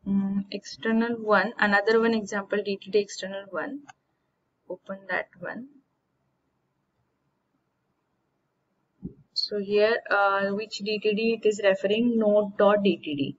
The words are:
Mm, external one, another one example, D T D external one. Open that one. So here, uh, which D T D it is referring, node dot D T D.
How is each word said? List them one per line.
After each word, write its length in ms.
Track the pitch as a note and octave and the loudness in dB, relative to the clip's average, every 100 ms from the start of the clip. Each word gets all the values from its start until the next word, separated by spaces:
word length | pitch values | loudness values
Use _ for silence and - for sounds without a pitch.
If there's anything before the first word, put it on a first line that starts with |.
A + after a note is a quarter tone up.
| G3+ | -2
Mm, 420 | G3 G3 G3 G3 | -2 0 -4 -6
external 640 | G3+ - - A3+ A3+ A#3 A#3 | -10 -12 -8 -2 0 0 -4
one, 380 | A3 G#3 G3 - | 2 2 2 0
another 440 | G#3 G3+ G3+ A3+ | 2 2 4 2
one 120 | A3+ | 4
example, 480 | A3+ G3 G#3 G3 G#3 | 0 -2 -8 -4 -4
D 140 | G3+ G3 | -4 -8
T 160 | G3 | -2
D 80 | G#3 | -2
external 460 | G3+ - F#3+ G3 G3 | 0 -8 -10 -10 -8
one. 320 | F3+ D#3 C#4 C#4+ - _ _ _ _ _ _ _ | -8 -8 -10 -16 -20 _ _ _ _ _ _ _
Open 300 | F3+ - G3 F#3+ | -14 -12 -16 -6
that 200 | F3 - F3+ | -6 -6 -12
one. 300 | F3 G#3 C4+ C#4+ _ _ _ _ _ _ _ _ _ _ _ _ _ _ _ _ _ _ _ _ _ _ _ _ _ _ _ _ _ _ _ _ - - _ | -12 -12 -14 _ _ _ _ _ _ _ _ _ _ _ _ _ _ _ _ _ _ _ _ _ _ _ _ _ _ _ _ _ _ _ _ _ -16 -16 _
So 260 | - - G#3 | -8 -4 -4
here, 360 | G3 G#3 G#3+ A3+ - | 0 2 4 2 0
uh, 360 | G3+ G3+ G3 G3 | 2 2 2 0
which 300 | G3+ A3 - | -4 -6 -8
D 200 | G#3 G#3+ | -4 -2
T 140 | G#3+ G#3 | 0 0
D 240 | A3+ A3+ | 0 2
it 60 | G#3+ | 0
is 140 | G#3 | 2
referring, 560 | G3+ F#3+ G3 G#3+ A#3+ A3+ | 2 2 0 2 2 2
node 380 | G#3+ G#3 G#3 - | 4 4 2 2
dot 260 | G3+ G#3 | 4 4
D 140 | G3+ E3 | 2 0
T 180 | - C#3+ | -4 -6
D. 220 | C3+ | -6